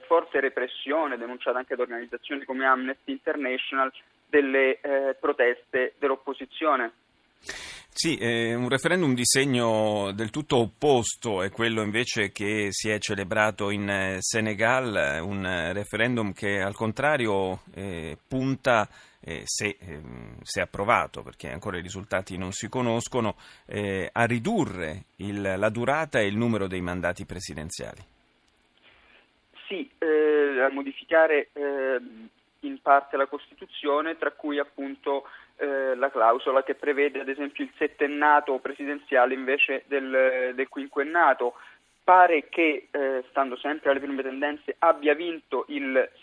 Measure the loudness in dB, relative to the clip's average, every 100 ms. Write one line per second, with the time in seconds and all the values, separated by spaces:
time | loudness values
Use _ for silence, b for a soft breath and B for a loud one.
0 | 2 2 2 0 0 -2 -6 -6 -4 -2
1 | -2 -4 -8 -6 -4 -4 -4 -4 -4 -6
2 | -10 -12 -8 -10 -8 -2 2 2 0 -8
3 | -8 -6 -4 -4 -2 -4 -4 -2 -2 -4
4 | _ _ _ 4 4 4 4 2 0 0
5 | 0 -2 0 2 2 2 -2 -2 -2 -2
6 | -2 -2 -6 -10 -10 -4 0 2 0 -8
7 | _ _ _ _ B B B B B -4
8 | -2 0 0 0 0 -2 0 0 2 2
9 | 2 2 4 4 4 4 4 2 2 2
10 | -2 -4 -6 -6 0 2 2 2 4 4
11 | 4 -4 -4 -2 -2 0 0 0 0 -2
12 | -2 0 -2 -2 -2 0 -2 -2 -2 -2
13 | -2 -4 -2 2 2 0 -2 -2 -2 -2
14 | -2 -2 -2 -2 -2 0 2 2 0 0
15 | 0 -2 -4 -4 -4 -2 -4 -4 -4 -2
16 | 0 0 -2 -4 -4 -2 -2 -2 -4 0
17 | 0 0 0 0 -2 -4 -10 -12 -10 -8
18 | -10 -12 -8 -4 -2 -2 2 2 2 B
19 | B B -12 -10 -6 -4 -4 -4 -10 -14
20 | -12 -16 -16 -16 -8 -4 -4 -2 2 2
21 | 2 -6 -14 -14 -12 -10 -8 -8 -8 -10
22 | -4 -4 -4 -8 -8 -8 -8 -4 -2 -2
23 | -2 -4 -4 -4 B B B -6 -4 -4
24 | -4 0 0 0 -2 0 -2 -4 -8 -8
25 | -14 -10 -8 -4 -2 0 0 0 0 0
26 | 0 0 0 0 0 0 -2 -4 -4 -2
27 | -2 -4 -8 -10 -10 -10 -10 -10 -12 -14
28 | -20 _ _ _ _ _ _ _ b b
29 | b b b _ _ -20 -10 -10 -10 -4
30 | 2 4 6 6 4 4 2 0 -6 -10
31 | 2 6 6 4 0 -4 -4 -2 0 -2
32 | -4 -16 -20 _ _ _ -10 -4 4 4
33 | 4 -2 -2 -4 -12 -20 -18 -8 0 0
34 | 0 -4 -4 -4 -6 -4 -4 -6 -10 -8
35 | -4 -4 -6 B B -8 -4 -2 -2 0
36 | 0 4 4 4 4 2 2 -2 -2 2
37 | 0 0 -6 -6 -6 -8 -10 -4 -4 -2
38 | -2 2 4 6 4 -2 -4 -8 -8 -8
39 | 0 4 4 2 -2 0 0 -2 -4 -4
40 | 0 2 4 2 -2 -4 -6 -6 -8 -4
41 | -2 4 4 4 0 -4 B B _ _
42 | 6 8 8 6 0 0 2 0 -4 -2
43 | -2 -2 -4 -2 -2 -2 -6 -2 2 0
44 | 0 -6 -6 -4 -4 -4 -8 0 2 4
45 | 4 2 0 -8 -6 -6 -4 -6 -2 0
46 | 0 -2